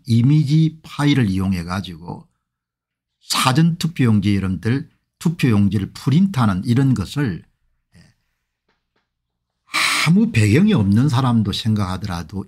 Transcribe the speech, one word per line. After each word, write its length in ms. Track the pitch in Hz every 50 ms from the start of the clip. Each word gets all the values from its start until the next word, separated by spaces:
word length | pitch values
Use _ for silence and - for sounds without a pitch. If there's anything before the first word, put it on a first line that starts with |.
| _
이미지 720 | - 113 117 120 135 147 151 151 127 151 160 160 156 160 - -
파일을 460 | - - - 147 147 143 135 123 101
이용해 340 | 92 95 95 95 95 90 82
가지고 640 | 85 90 98 90 90 87 78 85 - - 78 - _ _ _ _ _ _ _ _ _ _ _ _ _ _ _ _ _ _ _ _
사전투표용지 1120 | - - - - 131 127 139 165 170 165 - - 160 - - 131 120 110 104 90 104 101
여러분들 540 | 98 92 95 95 80 - 110 120 139 - - _ _ _ _ _ -
투표용지를 760 | - 175 165 - - 131 110 101 101 98 92 107 95 - -
프린트하는 720 | - - - 131 165 196 196 196 131 120 104 95 90 101
이런 280 | - 117 127 139 135 123
것을, 520 | 92 87 80 - 143 147 120 85 80 - _ _ _ _ _ _ _ _ _ _
예, 80 | - - _ _ _ _ _ _ _ _ _ _ _ _ _ _ _ _ _ _ _ _ _ _ _ _ _ _ _ _ _ _ _ _ _ - - - - - - -
아무 260 | 151 170 202 233 233
배경이 420 | - 113 107 104 101 147 196 214 214
없는 340 | 135 104 98 101 110 127 151
사람도 460 | 120 120 135 123 117 113 104 98 95
생각하더라도 880 | - - 110 110 104 104 90 92 90 87 101 90 85 82 78 - 95 -